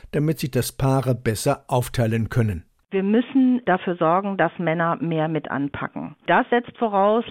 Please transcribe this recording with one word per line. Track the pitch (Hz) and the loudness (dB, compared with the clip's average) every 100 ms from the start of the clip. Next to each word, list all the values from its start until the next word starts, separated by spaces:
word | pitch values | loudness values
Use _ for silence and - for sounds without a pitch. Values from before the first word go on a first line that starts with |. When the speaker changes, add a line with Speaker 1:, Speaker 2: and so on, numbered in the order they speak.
| - | -8
Speaker 1:
damit | 151 147 160 | -2 -2 -2
sich | 107 | -2
das | 127 - | -2 -4
Paare | - 135 135 131 123 | -2 0 2 0 -2
besser | 120 107 143 135 - | -2 -2 0 -2 -2
aufteilen | 127 120 - 110 113 113 | -2 -2 0 0 0 0
können. | 120 110 85 - _ _ | 0 0 -2 -10 _ _
Speaker 2:
Wir | 190 | -2
müssen | 190 220 247 269 254 247 - | 2 2 2 2 4 2 2
dafür | 180 - 175 | 0 0 0
sorgen, | 160 180 202 190 | 2 2 0 0
dass | 165 - | 0 0
Männer | 170 165 165 170 | -2 0 0 -2
mehr | 170 160 156 | -2 -2 -2
mit | 156 - | -2 -4
anpacken. | 135 143 - 143 - 156 151 - | -4 -4 -6 -8 -10 -12 -8 0
Das | 175 175 | 2 2
setzt | 240 240 - | 0 -2 -4
voraus, | 233 202 202 220 233 | -2 2 2 2 -2